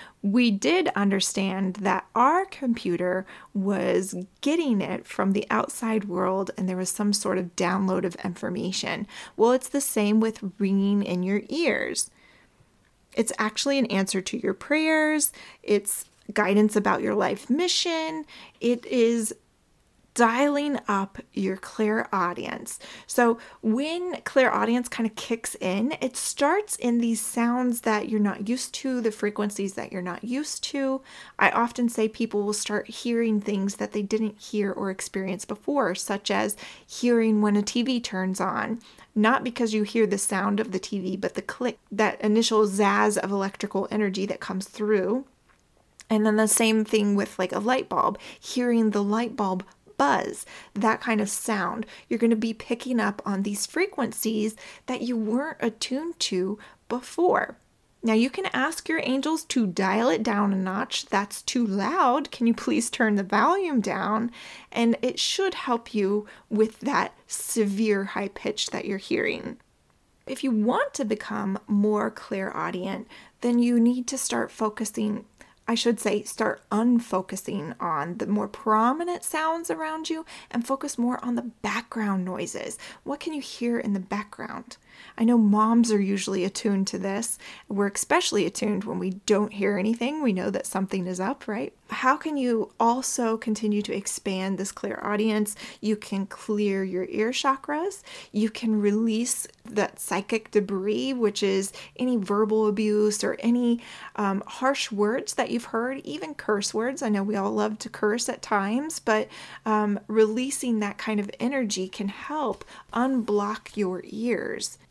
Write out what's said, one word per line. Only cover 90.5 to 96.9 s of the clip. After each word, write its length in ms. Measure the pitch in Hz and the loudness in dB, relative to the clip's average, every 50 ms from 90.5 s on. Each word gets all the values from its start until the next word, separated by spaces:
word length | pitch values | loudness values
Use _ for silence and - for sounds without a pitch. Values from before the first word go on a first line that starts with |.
that 160 | 190 - - | -2 -2 -4
something 400 | - - 190 196 190 - 190 175 | -2 -2 -2 -2 0 -2 -4 -2
is 140 | 185 185 175 | -4 -4 -2
up, 280 | 185 185 185 - - - | -2 -4 -4 -4 -6 -6
right? 240 | 208 214 269 - - _ _ - | -6 -4 -6 -8 -10 _ _ -10
How 280 | 220 - - 254 285 | -8 0 2 2 2
can 200 | 294 - 311 302 | 2 0 -4 -2
you 360 | 285 254 247 233 226 208 - _ _ | -2 0 0 2 0 0 -4 _ _
also 600 | 233 233 240 262 262 - - - 240 220 226 226 | 2 2 2 2 0 -2 -2 0 0 0 0 -2
continue 420 | - 226 214 - 220 214 208 208 | -2 -4 -4 -2 0 0 0 0
to 140 | 202 - - | 0 -2 -6
expand 640 | 196 - - - - - 208 190 185 190 190 196 180 | -4 -4 -6 -8 -6 -4 -4 -4 -2 -2 -2 -2 -2
this 140 | 196 202 | -4 -6
clairaudience? 840 | - - - 196 - - - 208 208 208 220 220 214 214 208 202 - - - - - - | -6 -2 -2 -2 -2 0 -2 0 2 4 4 4 4 4 2 0 -2 -8 -12 -16 -14 -2
You 160 | - 214 214 | 0 0 0
can 300 | 208 - - - 196 190 | 0 0 -4 -2 -2 -2
clear 580 | - - - - - 214 208 208 202 190 190 190 | -4 -8 -12 -4 -2 0 2 2 2 2 2 0
your 220 | 185 | 0